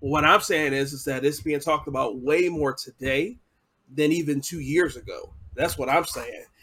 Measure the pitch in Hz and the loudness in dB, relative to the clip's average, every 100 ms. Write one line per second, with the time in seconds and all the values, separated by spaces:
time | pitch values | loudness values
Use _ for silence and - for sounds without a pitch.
0 | 135 151 151 202 - 165 151 135 139 139 | -2 4 6 6 6 0 2 0 -2 -4
1 | 143 131 139 147 160 147 160 151 147 135 | -4 0 0 0 -2 -2 0 -2 -2 -2
2 | 123 127 127 165 180 165 143 135 - - | -2 -2 0 2 2 2 0 -2 -8 -8
3 | 131 135 185 247 _ _ _ _ _ 131 | -2 0 -2 -6 _ _ _ _ _ 0
4 | 151 165 147 143 135 170 135 160 170 123 | 2 2 0 -2 -4 -8 -2 2 2 0
5 | 104 85 - - - - 160 - 127 151 | -12 -12 -14 -18 -12 -4 -2 -2 2 2
6 | 165 131 117 - - _ | 0 -6 -10 -14 -18 _